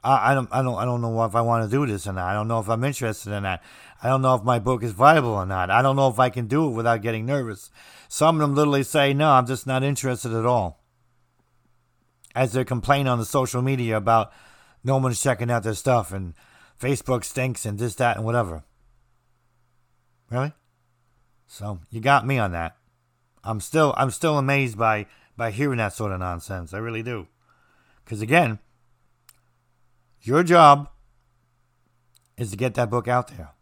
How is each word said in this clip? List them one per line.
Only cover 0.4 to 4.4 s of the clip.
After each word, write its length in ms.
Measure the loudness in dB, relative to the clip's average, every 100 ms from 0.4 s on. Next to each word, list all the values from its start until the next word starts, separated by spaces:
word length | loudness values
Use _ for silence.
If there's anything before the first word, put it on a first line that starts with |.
| 0
I 100 | -2
don't, 140 | -2 -2
I 80 |
don't 160 | -4 -2
know 240 | -2 -2
if 100 | 0
I 60 | 0
wanna 280 | 2 0 0
do 180 | -2 -2
this 200 | -4 -6
or 60 |
not. 160 | -6 -2
I 60 |
don't 140 | -2 -2
know 120 | -4
if 80 | -2
I'm 160 | -2
interested 480 | -2 -4 -6 -6 -8
in 100 | -6
that. 180 | -4 -6 -10 -20 -20 -8
I 60 | -2
don't 120 | 0
know 140 | 2
if 100 | 2